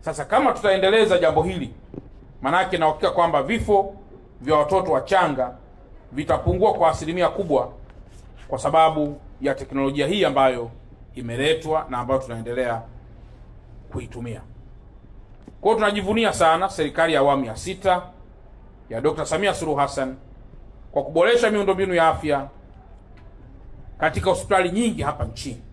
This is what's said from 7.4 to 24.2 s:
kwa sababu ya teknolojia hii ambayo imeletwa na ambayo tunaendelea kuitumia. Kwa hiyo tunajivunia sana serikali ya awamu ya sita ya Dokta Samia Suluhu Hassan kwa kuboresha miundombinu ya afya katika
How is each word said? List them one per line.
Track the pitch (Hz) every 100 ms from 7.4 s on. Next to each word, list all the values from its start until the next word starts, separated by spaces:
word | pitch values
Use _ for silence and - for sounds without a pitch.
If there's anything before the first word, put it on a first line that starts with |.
| 185 135 120 - - - - - - - -
kwa | 135
sababu | 147 160 160 156 147 143 - -
ya | 135
teknolojia | 135 - 135 139 143 143
hii | 202
ambayo | 165 139 135 123 117 - - - -
imeletwa | - 117 120 143 160 156 156 156
na | 123
ambayo | 123 135
tunaendelea | 123 113 113 123 123 113 113 - - - - - - - - - -
kuitumia. | 127 117 - 120 107 - - - - - - - - - - - -
Kwa | 202
hiyo | 226
tunajivunia | 208 202 190 220 220
sana | - 165 165 185
serikali | 185 151 147 165
ya | 147
awamu | 143 139
ya | 120 110
sita | 175 190 190 180 - - - - - - - - -
ya | 117
Dokta | 143 151 143
Samia | 160 196
Suluhu | 180 160 143
Hassan | 139 139 131 131 - - - - - - -
kwa | -
kuboresha | 135 160 185 240 233
miundombinu | 214 196 185 190
ya | 175 160
afya | 160 151 139 139 - - - - - - - - - - - - - - -
katika | 160 156